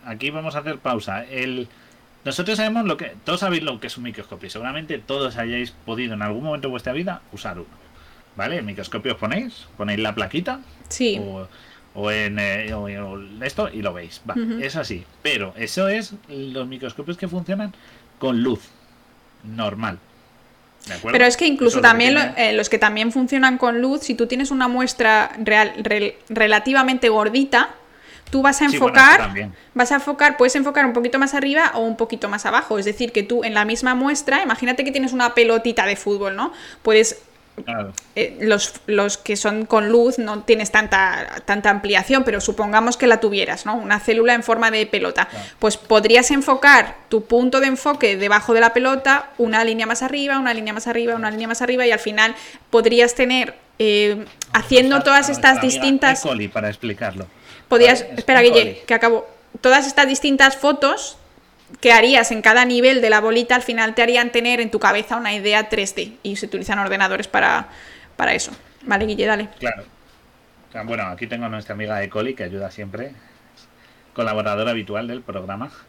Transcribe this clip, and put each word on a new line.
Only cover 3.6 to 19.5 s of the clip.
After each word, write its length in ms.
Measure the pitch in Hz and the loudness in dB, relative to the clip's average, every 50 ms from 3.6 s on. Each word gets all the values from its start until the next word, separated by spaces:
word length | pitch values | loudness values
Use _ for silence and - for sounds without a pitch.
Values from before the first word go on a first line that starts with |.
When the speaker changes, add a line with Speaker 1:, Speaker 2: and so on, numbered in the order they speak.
Speaker 1:
lo 160 | 151 147 127 107 | -6 -8 -10 -10
que 80 | - 117 | -12 -14
es 80 | - 123 | -14 -12
un 60 | 120 | -14
microscopio, 440 | 120 104 110 101 _ 101 87 - - | -14 -12 -14 -16 _ -18 -18 -16 -16
seguramente 480 | - 107 117 127 135 156 160 156 160 120 | -14 -12 -10 -10 -10 -10 -10 -10 -12 -12
todos 380 | - - 135 139 139 127 110 | -8 -8 -6 -4 -4 -6 -6
hayáis 340 | 120 117 113 120 123 123 120 | -8 -8 -8 -6 -8 -8 -10
podido 440 | - _ _ - 113 117 127 117 110 | -14 _ _ -10 -8 -8 -8 -8 -8
en 80 | 104 | -8
algún 220 | 104 104 104 113 147 | -6 -6 -8 -8 -8
momento 240 | 160 151 143 135 139 | -8 -8 -6 -8 -8
de 40 | |
vuestra 200 | 127 117 - 131 | -10 -8 -10 -8
vida 280 | 123 156 175 190 175 - _ _ | -8 -6 -8 -8 -10 -12 _ _
usar 260 | - 98 - 104 90 87 | -20 -14 -14 -12 -12 -12
uno, 100 | 85 - - - _ _ _ - - - - _ _ _ _ | -16 -18 -20 -20 _ _ _ -20 -20 -20 -20 _ _ _ _
¿vale? 220 | - 98 123 165 170 | -10 -8 -6 -6 -8
El 60 | 117 | -8
microscopio 480 | 104 98 101 95 - - 107 - 131 | -10 -12 -12 -12 -12 -12 -8 -8 -8
os 60 | 117 - | -8 -6
ponéis, 480 | 110 107 139 202 262 240 - - - - - | -6 -6 -6 -6 -8 -10 -14 -18 -20 -20 -12
ponéis 220 | - 104 104 104 104 | -10 -6 -6 -4 -4
la 140 | 110 107 - | -4 -4 -4
plaquita, 460 | 214 - 92 - - 180 269 262 269 - - - - - - | -6 -8 -6 -6 -8 -6 -6 -10 -10 -14 -20 -20 -20 -18 -16
Speaker 2:
Sí. 300 | - - 254 226 202 196 | -8 -4 -4 -2 -2 -4
Speaker 1:
o, 260 | 202 196 190 - 92 - - - - - - _ _ _ _ | -8 -10 -12 -14 -14 -16 -20 -20 -20 -20 -20 _ _ _ _
o 160 | 101 101 104 | -8 -6 -4
en, 280 | 107 107 107 101 104 104 | -4 -2 -4 -4 -4 -4
eh, 340 | 101 101 98 104 110 107 110 | -4 -4 -4 -4 -6 -8 -8
o, 100 | 104 101 | -10 -10
o 360 | 101 101 101 101 95 95 98 101 98 104 110 | -10 -10 -12 -12 -12 -14 -16 -16 -18 -16 -12
esto 260 | 123 139 - - 214 - | -12 -10 -6 -6 -6 -6
y 100 | - 113 | -6 -6
lo 100 | 101 98 | -6 -6
veis, 300 | 87 87 85 85 - - _ 226 | -8 -8 -14 -16 -20 -18 _ -8
va, 60 | - | -6
Speaker 2:
Ujú. 260 | 240 233 226 220 233 | -6 -6 -6 -6 -6
Speaker 1:
es 140 | 139 135 139 | -8 -8 -8
así, 280 | 165 - - 107 87 - _ _ _ | -8 -8 -8 -10 -12 -12 _ _ _
pero 300 | _ 151 139 110 101 92 - | _ -6 -4 -4 -6 -8 -8
eso 320 | 110 113 - - 180 190 196 | -10 -10 -8 -4 -2 -2 -2
es 260 | 202 220 208 - 202 208 _ - | -2 -4 -6 -10 -16 -20 _ -16
los 380 | 143 135 135 135 127 135 127 | -14 -12 -12 -10 -10 -10 -10
microscopios 500 | 127 131 123 131 123 - - 143 165 175 175 | -10 -10 -12 -12 -12 -12 -12 -10 -10 -10 -8
que 100 | 190 180 | -8 -8
funcionan 460 | 170 180 170 - 190 196 214 202 - _ _ - - - _ _ _ _ | -8 -8 -6 -6 -6 -6 -6 -10 -12 _ _ -20 -20 -20 _ _ _ _
con 240 | 131 131 123 117 | -6 -4 -2 -2
luz 180 | 120 131 117 104 - _ _ _ _ _ _ _ _ _ _ _ _ _ _ _ - | -2 -2 -4 -4 -8 _ _ _ _ _ _ _ _ _ _ _ _ _ _ _ -18
normal. 540 | 110 | -14